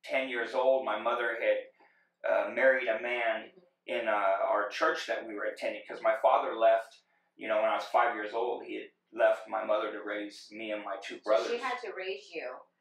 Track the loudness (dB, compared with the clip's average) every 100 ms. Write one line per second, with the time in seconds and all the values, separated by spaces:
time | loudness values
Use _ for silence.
0 | -2 -2 -2 -4 -2 2 4 4 2 -2
1 | 0 0 0 0 2 2 0 _ _ _
2 | _ _ 0 0 0 4 4 4 2 -2
3 | -2 -2 0 -2 -6 -20 _ _ -6 -4
4 | 0 2 2 2 2 0 0 0 0 0
5 | -2 -4 -4 -6 -6 -4 -6 -6 -12 -2
6 | 0 4 4 4 2 4 4 4 2 -16
7 | _ _ _ _ -2 2 2 0 2 2
8 | 2 0 -6 -4 -2 -4 -6 -10 -10 _
9 | _ 2 4 4 -2 -6 0 0 -2 -6
10 | -8 -6 -8 -12 -18 -12 -8 -6 -6 -10
11 | -10 -12 0 0 2 -4 -4 -6 -8 -10
12 | -8 -8 -10 -12 -12 -14 -18 _